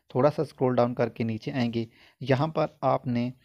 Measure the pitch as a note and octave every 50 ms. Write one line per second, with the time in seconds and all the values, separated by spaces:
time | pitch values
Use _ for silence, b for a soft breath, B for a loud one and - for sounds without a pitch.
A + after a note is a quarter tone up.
0 | b _ - B2+ C3 D3 C#3+ - D3 - - - C#3 B2+ B2 B2 A#2+ A#2+ B2 -
1 | B2 A2+ - - A#2 A2+ A2 A2 - D3 C#3+ C3+ A#2+ A#2 A2+ A#2 A2+ A2 b b
2 | b b b b B2+ B2 C3+ B2 D3 E3 D#3 D#3 D#3 - - _ - C3 C3 C3+
3 | - C3 A#2+ A#2+ A#2+ B2+ B2+ - _